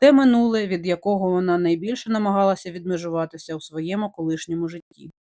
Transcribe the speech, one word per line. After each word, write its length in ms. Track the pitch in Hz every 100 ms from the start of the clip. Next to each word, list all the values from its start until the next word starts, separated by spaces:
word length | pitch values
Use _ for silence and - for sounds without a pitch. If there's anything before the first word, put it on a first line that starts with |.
те 100 | 277
минуле, 560 | 277 262 233 233 220 196
від 180 | 185 180
якого 440 | 175 202 196 185
вона 260 | 180 185 175
найбільше 540 | 170 165 202 254 220
намагалася 600 | 220 208 196 196 185 180
відмежуватися 840 | 175 175 170 170 165 160 165 - 156
у 60 |
своєму 480 | - 156 160 202 208
колишньому 580 | 185 160 160 - 165 165
житті. 440 | 170 - _ 147 -